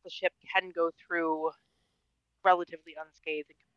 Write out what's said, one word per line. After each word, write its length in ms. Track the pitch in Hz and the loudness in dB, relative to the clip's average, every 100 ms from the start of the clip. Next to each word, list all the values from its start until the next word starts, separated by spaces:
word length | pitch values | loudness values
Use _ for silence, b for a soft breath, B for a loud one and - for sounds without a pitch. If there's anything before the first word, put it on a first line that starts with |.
the 60 | 180 | 2
ship 240 | - 185 _ - | -2 -2 _ -2
can 160 | 190 185 170 | -2 -2 -2
go 160 | 165 - - | -2 -2 -4
through 420 | 175 165 156 160 - _ _ _ _ _ _ _ _ | 0 0 0 -2 -6 _ _ _ _ _ _ _ _
relatively 500 | 190 175 170 165 165 151 | 4 4 2 -10 -18 -18
unscathed. 500 | 156 _ 160 151 147 156 _ | -18 _ -6 -6 -6 _ _